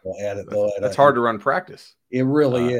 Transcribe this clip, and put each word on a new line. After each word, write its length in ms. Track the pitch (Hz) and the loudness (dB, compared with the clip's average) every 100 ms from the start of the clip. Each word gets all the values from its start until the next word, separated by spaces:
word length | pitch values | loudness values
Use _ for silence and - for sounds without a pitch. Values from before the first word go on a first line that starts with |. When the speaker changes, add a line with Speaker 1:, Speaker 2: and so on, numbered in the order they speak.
| 92 | -12
Speaker 1:
They'll 200 | 92 104 | -8 -8
add 120 | 101 | -8
it, 80 | - | -6
Speaker 2:
That's, 40 | |
Speaker 1:
they'll 220 | 104 104 101 | -2 -2 -2
add 40 | |
Speaker 2:
that's 140 | 101 143 | -4 4
Speaker 1:
a 60 | |
Speaker 2:
hard 140 | 143 123 | 4 6
to 40 | |
run 200 | 117 107 | 0 -2
practice. 560 | 139 185 - - - _ _ | -2 -2 -6 -16 -20 _ _
Speaker 1:
It 120 | 127 | -2
really 520 | 131 147 139 123 | 0 2 2 2
Speaker 2:
Uh, 40 | 120 | 0